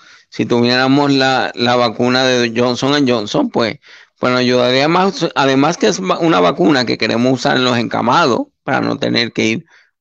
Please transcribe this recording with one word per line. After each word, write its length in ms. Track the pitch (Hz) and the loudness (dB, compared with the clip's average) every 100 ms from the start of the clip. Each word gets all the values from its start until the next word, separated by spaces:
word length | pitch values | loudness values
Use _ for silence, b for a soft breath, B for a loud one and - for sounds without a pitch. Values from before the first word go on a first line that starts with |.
| B B B | B B B
si 160 | - | -8
tuviéramos 640 | 117 123 120 127 131 139 143 | -2 0 2 2 2 2 2
la, 380 | 139 131 131 101 | 2 0 0 -2
la 220 | - 120 123 | -2 0 2
vacuna 480 | 120 110 123 127 | 0 0 0 2
de 280 | 131 123 120 | 2 0 0
Johnson 380 | 113 123 120 135 | 0 -2 0 0
and 180 | 147 135 | 2 2
Johnson, 380 | 120 104 - 247 | 0 -2 -2 -2
pues, 300 | - 113 - B B B _ | -2 -2 -4 B B B _
pues 140 | 127 | -2
nos 80 | 127 | 0
ayudaría 460 | 123 123 123 131 147 | 2 2 2 2 2
más. 440 | 170 190 190 165 | 2 0 -2 -4
Además 440 | - 135 135 147 175 | 0 0 2 0 0
que 80 | 214 | -2
es 160 | 175 | -2
va-, 160 | 185 165 | -2 0
una 220 | 165 180 | 0 2
vacuna 440 | 175 151 175 139 | 2 2 2 2
que 140 | 123 123 | 0 -2
queremos 340 | 110 113 123 | -2 0 0
usar 240 | 131 139 139 | 0 0 0
en 80 | |
los 140 | 127 120 | 0 0
encamados 680 | 113 113 110 143 160 113 285 _ | -2 -2 0 2 2 0 -4 _
para 180 | - 127 | -6 -2
no 160 | 113 113 | -2 -2
tener 340 | 120 120 117 | -2 -2 -2
que 140 | - 113 | -2 -2
ir 180 | 110 b b b _ | -2 b b b _